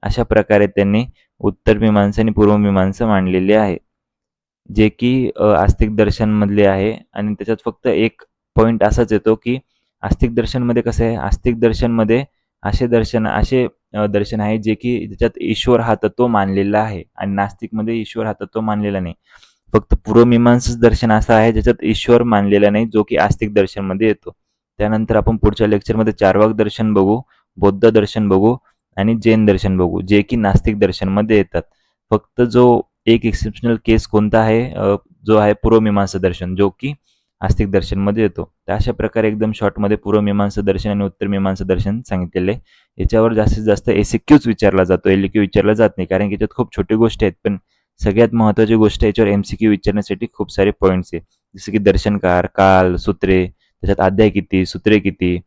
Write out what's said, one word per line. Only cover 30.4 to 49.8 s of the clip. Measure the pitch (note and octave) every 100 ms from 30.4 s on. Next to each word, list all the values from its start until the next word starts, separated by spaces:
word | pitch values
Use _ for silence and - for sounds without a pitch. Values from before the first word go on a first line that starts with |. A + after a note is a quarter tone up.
| G2+ G2 - G#2+
दर्शनमध्ये | G2+ F#2 F#2+ G2 A2 G#2+
येतात. | F#2+ F2 - _ _ _ _
फक्त | G#2+ _ -
जो | B2 A#2 B2 A#2+ - _ -
एक | A#2 A#2
एक्सेप्शनल | G#2 - - A#2 A2+ -
केस | A2+ -
कोणता | G#2+ G#2 A2+
आहे, | A2 A2+ B2
अ, | - G2+ G2+ _ _ -
जो | G#2+
आहे | G#2
पूर्वमीमांसा | G#2 A2 A2 A2 G2+ G2 F#2+
दर्शन, | F#2 F2 F2+ F#2
जो | G2
की | - C3+ D3 _ _ _ _
आस्तिक | F#2+ F#2 G#2
दर्शनमध्ये | G2 - G2 G2+ G#2+
येतो. | G#2+ - F2+ _ -
तर |
अशा | G2+ B2
प्रकारे | - G#2+ - A2
एकदम | G#2+ G#2+
शॉर्टमध्ये | G#2+ G#2 - G2+ G#2
पूर्वमीमांसा | G2+ G#2+ G#2 G2+ G2+ -
दर्शन | G2+ F#2+ G#2+
आणि | G2+
उत्तर | G2+ - G2+
मीमांसा | G2+ G2 F#2+ F#2+
दर्शन | - - A2
सांगितलेले | B2+ F#2+ F2 F#2 F2+
आहे. | A2+ _ _ _ _
याच्यावर | F#2 A2+ A2+
जास्तीत | A2 G#2+ G#2+
जास्त | G#2+ G2+ -
एसीक्यूच | G2+ G#2+ A2+ - D3 A#2+
विचारला | G#2+ G#2 F#2+
जातो, | F#2 F#2 G2+
एलक्यू | F#2+ G2 G#2+
विचारला | G2+ G#2 G2
जात | A2 G#2+ -
नाही, | F2+
कारण | F#2+ G2+
की |
याच्यात | G2 G#2+ -
खूप | B2 -
छोटी | G2 A2
गोष्टी | A#2 - G#2
आहेत, | -
पण | - F#2+ _ _ _ _
सगळ्यात | - G2+ A#2
महत्त्वाची | A#2 A2 G#2 A2 A2+
गोष्ट, | G#2+ -
याच्यावर | A2 G#2 G#2
एमसीक्यू | G2+ G2 - A2
विचारण्यासाठी | G2+